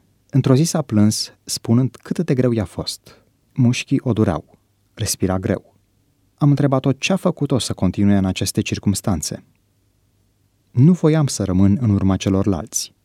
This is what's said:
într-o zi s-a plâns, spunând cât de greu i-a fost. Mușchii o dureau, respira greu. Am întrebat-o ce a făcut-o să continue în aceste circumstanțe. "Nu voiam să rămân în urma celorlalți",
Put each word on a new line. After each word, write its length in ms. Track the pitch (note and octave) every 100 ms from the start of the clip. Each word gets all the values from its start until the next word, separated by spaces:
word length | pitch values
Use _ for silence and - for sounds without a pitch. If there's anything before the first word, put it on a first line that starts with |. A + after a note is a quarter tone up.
| _ _ _
într-o 260 | C3+ C3 C3
zi 80 |
s-a 180 | E3+ D#3+
plâns, 520 | - G#2+ G#2+ - - _
spunând 520 | - - - A#2 C3 -
cât 240 | - -
de 140 | E3
greu 180 | B2+ B2
i-a 140 | A2+ G2+
fost. 520 | - - - - - _ _ _
Mușchii 460 | - A#2+ B2 - C#3
o 100 | B2+
dureau, 440 | G#2+ G2+ D#2 - _ _ _ _
respira 460 | - G2+ - - F#2
greu. 300 | G2 G2 - _ _ _ _ _ _ _
Am 140 | D3
întrebat-o 420 | C#3+ C#3+ C3+ C#3+
ce 220 | C3 -
a 20 | F#3+
făcut-o 420 | F#3 - C#3+ B2+
să 160 | -
continue 420 | - F#2 G2+ G2+ G2+
în 100 | F#2+
aceste 360 | - G2 -
circumstanțe. 840 | - G#2+ G#2 F#2+ - E2 - - _ _ _ _ _ _ _ _ _ _ _ _ _
"Nu 200 | B2 D#3
voiam 360 | F3+ D#3 D#3 C#3
să 160 | -
rămân 340 | F#2 F#2 G2 G2+
în 80 | A#2
urma 260 | G2 F#2+ F#2
celorlalți", 800 | G2+ F#2+ G#2 F2+ A2+ - - _